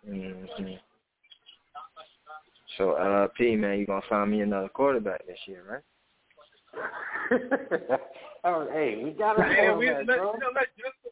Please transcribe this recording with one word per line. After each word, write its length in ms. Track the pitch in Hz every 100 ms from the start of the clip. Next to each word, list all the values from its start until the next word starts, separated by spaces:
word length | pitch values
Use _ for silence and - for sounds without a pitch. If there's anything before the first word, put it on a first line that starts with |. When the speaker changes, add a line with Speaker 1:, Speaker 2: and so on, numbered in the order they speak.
| 107
Speaker 1:
Mm-hmm. 640 | 98 95 92 92 - 95 92 _ _ _ _ _ - - - _ - - - - _ _ 156 _ _ _ -
So, 180 | 95 73
L 100 | 95
R 160 | 101 98
P, 260 | - 120 110
man, 220 | 104 101
you 60 | 101
gonna 160 | 98 -
find 220 | 107 101
me 100 | 104
another 280 | 104 101 98
quarterback 560 | - 139 131 104 92 -
this 100 | 90 -
year, 180 | 95 92
right? 140 | 123 - _ _ _ _ _ - _ _ - - - - - -
Speaker 2:
<laughs> 680 | - - - - 165 - 131 - - - - 170
Oh, 200 | 170 151
hey, 300 | 151 147 107
we 80 | 131
got 240 | 151 220 214
a 40 |
Speaker 3:
Man, 360 | 175 185 214 -
we 100 | 247
Speaker 2:
quarterback, 200 | - 226
Speaker 3:
let, 100 | 254
Speaker 2:
bro. 140 | 196
Speaker 3:
we 80 | 226
gonna 160 | 262 254
let 120 | 254 _
Justin, 340 | 247 - 480